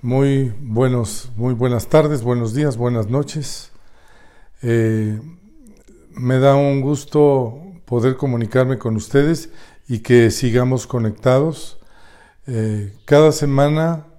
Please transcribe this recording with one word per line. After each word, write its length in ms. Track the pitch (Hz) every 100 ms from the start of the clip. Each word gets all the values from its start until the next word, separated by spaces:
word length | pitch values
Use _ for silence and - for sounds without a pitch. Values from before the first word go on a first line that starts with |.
Muy 520 | 123 131 139 139 135 104
buenos, 720 | 139 110 131 127 113 - - 107
muy 160 | 123
buenas 340 | 120 123 120 117
tardes, 340 | 151 151 147
buenos 320 | 113 120 113
días, 220 | 117 151 113
buenas 320 | 120 120 104
noches. 640 | 131 143 156 143 - - - - - - - - - - -
Eh, 560 | 120 117 113 110 107 107 151 175 202 - - - - - -
me 280 | - 123 131
da 180 | 135 139
un 240 | 143 139
gusto 800 | 135 143 - 151 147 135 120 127 180 180 -
poder 320 | 120 120 127
comunicarme 600 | 139 120 113 127 131 127
con 200 | 117 110
ustedes 520 | 104 139 147 165 - - - - -
y 120 | 120
que 300 | - 123 117
sigamos 580 | - 127 117 123 131 -
conectados. 920 | 123 110 104 131 127 156 156 - - - - - - - _ -
Eh, 460 | 120 110 107 101 101 -
cada 260 | 147 156
semana 760 | 151 147 139 143 151 160 165 -